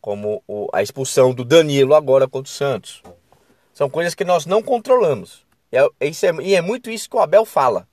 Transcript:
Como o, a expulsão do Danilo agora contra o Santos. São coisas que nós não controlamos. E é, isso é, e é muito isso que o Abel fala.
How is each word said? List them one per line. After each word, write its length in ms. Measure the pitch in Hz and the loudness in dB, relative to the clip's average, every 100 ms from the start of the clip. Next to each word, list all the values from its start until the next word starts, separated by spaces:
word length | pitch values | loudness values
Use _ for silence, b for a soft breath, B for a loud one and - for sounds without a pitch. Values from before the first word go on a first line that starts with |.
Como 420 | - 101 104 107 - | -8 -8 -6 -8 -8
o, 220 | 104 101 | -10 -6
a 100 | - | -4
expulsão 500 | 104 - 131 - 127 | -4 -6 -4 2 2
do 120 | 123 120 | 0 2
Danilo 500 | 160 156 139 135 151 | 4 4 2 4 4
agora 320 | 143 131 131 | 4 2 2
contra 240 | 131 139 | -4 -10
o 20 | |
Santos. 480 | - 143 113 - - - - _ _ _ _ _ | -6 -4 -4 -8 -20 -20 -20 _ _ _ _ _
São 160 | _ 143 | _ -4
coisas 240 | 139 175 | -2 -4
que 120 | - 180 | -4 0
nós 200 | 180 151 | 0 2
não 160 | 208 | -2
controlamos. 840 | 214 240 220 254 180 120 90 - _ _ _ | 0 -6 2 2 2 0 -6 -20 _ _ _
E 60 | 120 | 0
é, 100 | 143 _ | 0 _
isso 240 | 147 160 190 | -6 -2 -2
é, 80 | 160 | -2
e 120 | 170 | 0
é 60 | 202 | 0
muito 300 | 175 240 233 | 0 -6 -8
isso 200 | 220 - | -12 -6
que 60 | 247 | -2
o 60 | |
Abel 240 | 160 185 226 | 2 2 2
fala. 420 | - 131 95 - | 0 0 -2 -8